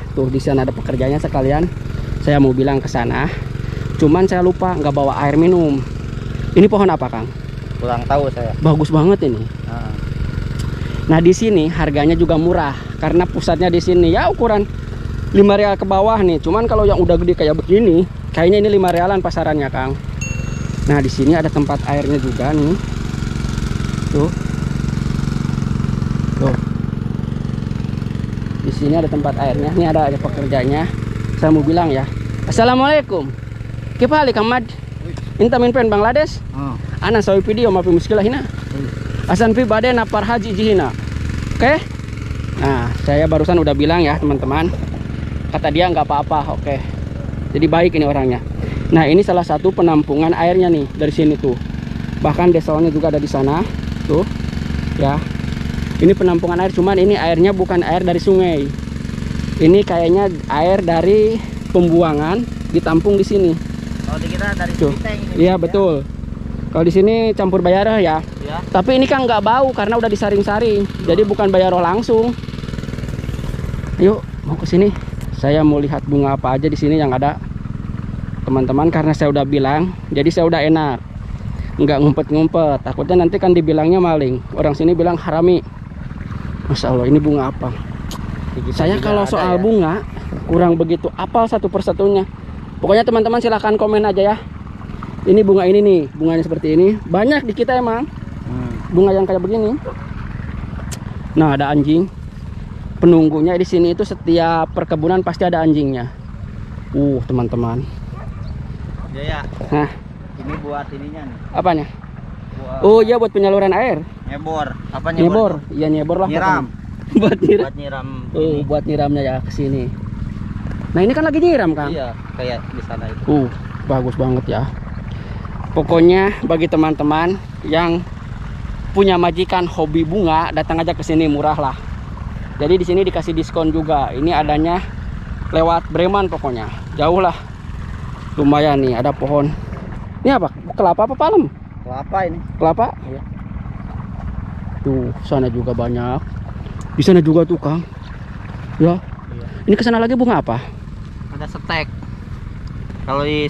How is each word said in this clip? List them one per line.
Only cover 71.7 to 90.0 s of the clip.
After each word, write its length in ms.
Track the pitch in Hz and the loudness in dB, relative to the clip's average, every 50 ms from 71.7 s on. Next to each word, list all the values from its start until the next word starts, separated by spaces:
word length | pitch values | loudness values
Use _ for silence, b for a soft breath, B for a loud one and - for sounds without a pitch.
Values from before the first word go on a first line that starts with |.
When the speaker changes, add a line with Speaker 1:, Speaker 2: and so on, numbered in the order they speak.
Speaker 1:
langsung. 600 | 185 180 175 170 180 214 226 - 233 220 226 247 233 - - - - - - - - - - - - - - - - - - - - - - - - - - - - - - - - - | 4 2 2 2 0 0 0 2 2 2 2 2 -2 -4 -8 -10 -8 -8 -8 -8 -8 -8 -8 -8 -6 -6 -6 -6 -8 -6 -6 -6 -6 -6 -6 -6 -6 -6 -6 -6 -6 -6 -6 -4 0 4
Yuk, 240 | 175 196 214 - - - - - | 4 4 4 2 -2 -10 -12 -8
mau 140 | - - 156 | -6 -6 -6
ke 80 | - 175 | -4 -2
sini. 240 | - 180 180 202 208 - - - - - - - - - | 0 2 4 4 4 2 -2 -8 -10 -10 -10 -10 -8 -6
Saya 240 | - - 139 147 156 | -2 0 2 2 4
mau 160 | 156 151 147 | 4 4 4
lihat 280 | 143 143 139 147 - - | 2 0 -2 -4 -4 -4
bunga 280 | 143 143 143 139 139 | -2 0 2 2 2
apa 240 | 139 135 - 131 131 | 0 0 -2 -2 -2
aja 80 | 135 143 | 0 0
di 120 | 156 147 | -2 -2
sini 200 | 143 151 143 156 | 0 0 2 2
yang 160 | 156 147 135 | 2 2 0
ada. 240 | 127 127 139 143 151 - - - - - - - - - - - - - - - - - - - - - | 0 0 0 0 -2 -4 -8 -10 -10 -10 -10 -10 -10 -10 -10 -10 -10 -10 -8 -10 -10 -8 -8 -10 -10 -8
Teman-teman, 480 | - - 131 131 127 127 131 139 151 165 | -4 -2 0 0 2 2 2 2 2 2
karena 240 | 160 165 151 156 | 2 2 2 2
saya 160 | 151 - 156 143 | 2 2 2 2
udah 140 | 143 143 139 | 2 2 0
bilang, 480 | 139 147 143 139 135 143 151 175 185 175 - - - | 2 2 2 2 2 2 0 0 -2 -4 -8 -8 -4
jadi 180 | 151 147 147 165 | 0 2 2 2
saya 200 | - 180 170 170 | 4 4 2 2
udah 120 | 170 160 | 2 2
enak. 360 | 143 156 160 160 156 143 127 - - - - - - B B B B B B B B B B | 2 2 2 2 2 0 -2 -4 -8 -12 -14 -12 -10 B B B B B B B B B B
Nggak 220 | - 147 143 147 139 | 0 2 2 4 4
ngumpet-ngumpet. 800 | 147 147 135 160 147 127 147 156 160 160 - 170 160 151 139 131 | 4 4 4 2 0 0 2 2 2 2 2 2 2 2 0 0
Takutnya 380 | - 131 131 - 147 156 180 180 | -2 -4 -4 -4 0 2 4 4
nanti 160 | 170 170 190 | 4 4 2
kan 160 | 190 190 185 | 2 4 4
dibilangnya 480 | 175 175 160 156 156 156 151 165 180 190 | 4 4 4 4 2 2 4 4 4 4
maling. 400 | 180 170 160 156 139 127 127 123 - - - | 4 4 2 2 2 0 -2 -2 -6 -6 -4
Orang 160 | - 151 151 | 0 0 0
sini 240 | 143 143 160 165 175 | 2 2 2 4 4
bilang 180 | 165 165 175 175 | 4 2 2 0
harami. 460 | 165 - 165 151 160 170 180 180 160 - - - - - - - - - - - - - - - - - - - - - | -2 -2 -2 0 2 4 4 4 4 2 -4 -12 -14 -14 -14 -12 -12 -12 -10 -10 -10 -10 -10 -10 -10 -8 -8 -8 -6 -4
Masya 200 | - 143 - - 123 | -4 -2 -2 0 0
Allah, 180 | 127 123 123 | 2 2 4
ini 120 | 131 143 151 | 4 4 4
bunga 320 | 147 151 147 143 131 135 | 4 4 2 2 0 -2
apa? 200 | 131 - 131 127 117 - - - - - - - - - - - - - - - | -4 -4 -6 -6 -6 -8 -10 -10 -10 -10 -10 -8 -8 -8 -8 -8 -8 -8 -8 -8
Speaker 2:
Di 80 | - - | -6 -6
kita 120 | - - - | -4 -4 0
Speaker 1:
Saya 180 | - 156 170 202 | 2 2 2 2
Speaker 2:
juga 100 | 208 - | 2 2
Speaker 1:
kalau 160 | 214 208 202 | 2 2 2
Speaker 2:
ada 80 | 196 - | 2 2
Speaker 1:
soal 240 | - 180 170 185 180 | 0 0 2 2 2
Speaker 2:
ya. 60 | 180 | 2
Speaker 1:
bunga, 320 | 190 220 226 208 170 156 170 214 | 4 4 4 4 4 2 0 -2